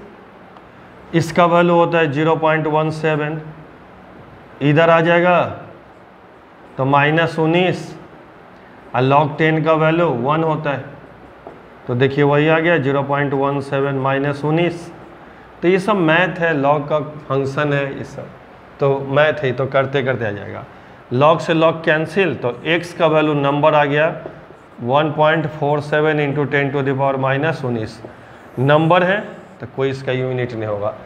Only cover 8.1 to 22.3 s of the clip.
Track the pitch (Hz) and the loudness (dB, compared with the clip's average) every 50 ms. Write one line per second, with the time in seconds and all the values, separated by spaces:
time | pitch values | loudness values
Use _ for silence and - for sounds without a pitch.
8.1 | - - - - - - - - - - - - - - - - - 123 131 135 | -20 -20 -20 -20 -20 -20 -20 -20 -20 -20 -20 -20 -20 -20 -12 -6 -2 0 2 2
9.1 | 139 143 156 135 151 - 160 156 160 160 151 160 160 156 160 156 160 170 175 160 | 4 2 2 2 0 0 0 2 2 2 2 2 2 2 2 2 2 2 0 0
10.1 | 135 117 117 135 151 160 165 160 151 139 151 147 139 123 123 - - - - - | 0 -2 0 0 0 0 0 0 -2 -2 -4 -4 -6 -6 -8 -12 -16 -20 -20 -20
11.1 | - - - - - - - - - - - - - - - - 123 120 135 131 | -20 -20 -20 -20 -20 -20 -20 -20 -20 -20 -20 -20 -20 -14 -8 -4 -2 0 0 0
12.1 | 139 147 147 143 147 147 151 160 160 165 165 170 170 160 127 139 139 143 135 135 | 2 2 2 4 4 4 4 4 2 2 2 2 2 2 0 0 0 -2 -2 -2
13.1 | 143 139 143 139 139 135 135 139 143 143 135 139 139 135 139 139 139 135 131 135 | -2 -2 -2 -2 0 0 0 0 -2 -2 -4 -4 -2 -2 -2 -2 -2 -2 -2 0
14.1 | 135 135 139 143 139 139 139 151 156 165 175 170 170 - - - - - - - | 0 0 -2 -2 -4 -2 -2 -2 0 0 0 0 -2 -6 -12 -16 -18 -20 -20 -20
15.1 | - - - - - - - - - - - 175 190 190 185 233 208 196 170 156 | -20 -20 -20 -20 -20 -20 -20 -20 -10 -2 0 2 2 2 2 0 0 2 2 4
16.1 | 160 170 185 175 175 - 170 165 165 143 135 143 147 151 139 - 151 151 139 143 | 4 4 2 0 -2 -2 -2 0 0 0 2 0 0 0 -2 -2 -4 -4 -4 -6
17.1 | - - - - 135 139 139 135 135 151 151 147 143 143 139 139 139 127 113 - | -12 -12 -6 -4 -2 -2 -2 -2 -2 -2 -2 0 0 -2 -2 -4 -6 -10 -12 -12
18.1 | - - - - - - - - - - - - - - 143 139 139 135 135 135 | -12 -14 -14 -16 -16 -20 -20 -20 -20 -20 -20 -14 -6 -2 0 0 0 0 -2 -2
19.1 | 135 143 151 156 143 - 139 127 123 131 135 120 135 135 135 131 139 143 123 131 | 2 2 2 2 0 -2 -2 -4 -2 -2 -4 -2 0 0 0 0 -2 -2 -2 -2
20.1 | 127 110 117 104 104 101 98 101 104 104 107 - - - - - - - - - | -2 -2 -4 -4 -6 -6 -10 -12 -12 -14 -14 -16 -20 -20 -20 -20 -20 -20 -10 -4
21.1 | 123 127 143 156 170 156 - - 165 160 160 160 160 160 - 170 156 156 160 156 | 0 4 4 4 4 2 0 0 2 2 2 2 2 0 0 0 0 0 0 -2
22.1 | - 208 190 165 | 0 0 0 0